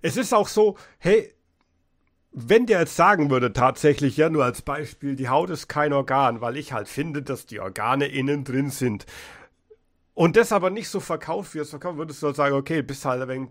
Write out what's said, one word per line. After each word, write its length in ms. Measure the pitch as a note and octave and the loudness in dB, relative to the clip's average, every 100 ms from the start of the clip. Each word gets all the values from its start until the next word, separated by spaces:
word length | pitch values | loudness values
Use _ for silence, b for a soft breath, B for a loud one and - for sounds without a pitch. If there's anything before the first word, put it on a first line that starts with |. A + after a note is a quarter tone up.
Es 140 | E3 F#3 | -2 -4
ist 160 | A3+ | 2
auch 140 | B3 G3 | 2 2
so, 280 | G#3+ G#3+ G3+ B B | 2 2 2 B B
hey, 340 | E3+ A3 - _ _ _ _ _ _ _ _ _ _ - | 2 2 2 _ _ _ _ _ _ _ _ _ _ -16
wenn 300 | A#2 D3 A#3+ | 4 4 6
der 140 | F#3 | 2
jetzt 160 | D#3+ - | 2 4
sagen 340 | F3+ G3+ D3 | 6 6 4
würde, 220 | C3 B2 | 2 2
tatsächlich, 640 | A2+ B2+ C3 D3 C#3 C#3+ D3+ | 4 2 4 2 4 0 2
ja, 120 | D#3+ | 2
nur 140 | D#3 | 4
als 200 | B2 A#2 | 0 -2
Beispiel, 520 | - C#3+ C#3 - C#3+ | -8 -8 -8 -10 -8
die 140 | C3 B2+ | -6 0
Haut 220 | C#3 F3+ | 0 0
ist 180 | D#3 - | -6 -6
kein 240 | D3+ D3 | -2 0
Organ, 480 | C#3+ C3+ C3+ C3 A2+ | 0 0 2 2 0
weil 160 | A#2 C3+ | -6 -6
ich 160 | C3+ | -8
halt 160 | A#2+ G#2 | -10 -8
finde, 340 | - D#3+ D3 | -6 -6 -6
dass 240 | C#3 B2+ - | -8 -10 -10
die 140 | G#2 | -12
Organe 460 | F#2+ F#2+ A2 C3+ C#3+ | -12 -6 -2 0 0
innen 360 | C#3 C3+ D3 | -2 -2 -4
drin 280 | C3+ B2+ C#3+ | -2 -2 -2
sind. 360 | - B2 G#2 - B B B B _ _ - _ _ _ | -2 -4 -4 -10 B B B B _ _ -20 _ _ _
Und 220 | - E3+ G#3+ | 2 4 6
das 140 | A#3 | 4
aber 200 | G3+ F#3 | 0 0
nicht 180 | G#3 - | -4 -8
so 100 | G3 | -8
verkauft, 560 | - E3 - F3+ F#3 | -6 -8 -6 -8 -8
wie 40 | D#3 | -10
es 120 | D3 | -10
verkauft, 280 | D3 F3+ D#3 | -10 -10 -8
würdest 240 | D#3 D3 | -10 -6
du 40 | D3+ | -4
halt 80 | C#3 | 0
sagen, 200 | C#3 C#3 | 0 0
okay, 260 | C#3 D#3+ | -2 -4
bist 220 | C3+ C3+ | -4 -6
halt 180 | C3+ B2+ | -4 -4
ein 60 | C3 | -4
wenig 200 | C3 B2+ | -8 -10